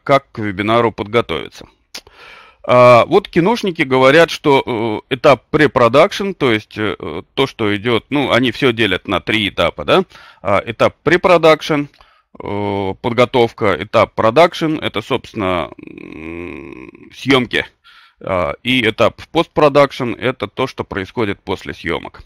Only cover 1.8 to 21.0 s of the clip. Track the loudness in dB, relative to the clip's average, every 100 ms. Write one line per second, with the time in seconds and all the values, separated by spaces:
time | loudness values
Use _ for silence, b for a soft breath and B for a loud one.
1.8 | _ -20 B B B B B B 2 6
2.8 | 8 8 6 0 0 -2 0 -2 -4 -4
3.8 | -2 2 4 4 2 0 0 0 0 -4
4.8 | -4 -6 -8 0 2 2 _ 0 0 2
5.8 | 2 4 2 0 -8 -4 -2 -2 -4 -8
6.8 | -6 -6 -10 -12 -10 -4 -4 -2 -4 -2
7.8 | -2 -2 -2 -4 0 0 0 0 -2 0
8.8 | -2 -2 -4 -6 -2 -2 -2 -2 -2 -2
9.8 | 0 0 0 B B B -2 -2 -2 -2
10.8 | -2 0 -2 0 4 4 4 2 0 -6
11.8 | -6 b b b b -16 -8 -6 -4 -4
12.8 | -4 -4 -4 0 2 2 0 2 -2 0
13.8 | 0 0 0 2 2 4 2 2 -6 -4
14.8 | -6 -8 -6 -8 -6 -8 -4 -4 -6 -12
15.8 | -20 -20 -18 -16 -14 -12 -14 -14 -16 -18
16.8 | -20 -20 -20 -10 0 0 2 -4 -6 _
17.8 | b b b b -6 -4 -4 -6 -2 0
18.8 | 0 2 0 0 -6 -4 -2 2 4 4
19.8 | 2 0 -8 -4 -6 -6 -10 -6 -8 -6
20.8 | -8 -8